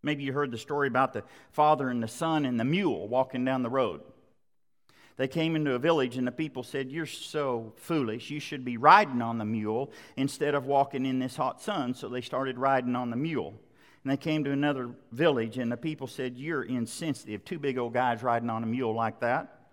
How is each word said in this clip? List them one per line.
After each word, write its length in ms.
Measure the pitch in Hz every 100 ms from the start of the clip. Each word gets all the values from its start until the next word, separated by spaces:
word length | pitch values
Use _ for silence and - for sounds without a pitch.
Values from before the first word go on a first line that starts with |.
Maybe 220 | 147 147
you 100 | 139
heard 180 | 135 143
the 60 | 117
story 300 | - 147 139
about 260 | 123 131
the 100 | 104 - - -
father 380 | - 151 151 131
and 120 | 123
the 60 | 113
son 380 | - 165 156 139
and 140 | 120
the 60 | 120
mule 420 | 175 185 92 104
walking 380 | 123 127 123 127
down 160 | 131
the 60 | 120
road. 320 | 131 117 76 - - _ _ _ _ _ _ _ - - -
They 100 | 131
came 280 | 165 160 156
into 180 | 147
a 60 | 123
village, 380 | 151 160 127 123
and 100 | 123
the 40 |
people 320 | 120 156 131
said, 280 | 120 139 131
"You're 140 | 151 156
so 680 | - - 156 139 120 110 -
foolish. 520 | - 165 117 110 -
You 100 | 147
should 260 | - 143 127
be 100 | 120
riding 460 | 143 196 185 123
on 160 | 117 117
the 80 | 104
mule 460 | 113 107 113 139 - - -
instead 380 | 139 - 147 143
of 100 | 131
walking 400 | 139 139 139 131
in 140 | 127
this 180 | 127 -
hot 240 | 131 -
sun." 320 | - 196 123
So 160 | 123 107
they 120 | 123
started 360 | 120 123 135 123
riding 380 | 135 135 123 123
on 160 | 120
the 40 | 117
mule. 440 | 156 143 80 104 - _ - _
And 80 | 135
they 60 | 139
came 260 | 160 156
to 80 | 139
another 440 | 139 147 135 120 123 _
village, 460 | 117 151 131 113 123
and 140 | 117
the 60 | 117
people 300 | 160 156 131
said, 300 | - 127 120
"You're 260 | 147 156
insensitive. 840 | 95 123 113 - 156 135 - 104 -
Two 140 | 170
big 180 | 143 127
old 160 | 120
guys 300 | 123 127 117
riding 260 | 123 117 117
on 140 | 113
a 40 | 113
mule 260 | 123 117
like 260 | 110 113 110
that." 320 | 120 131 - - -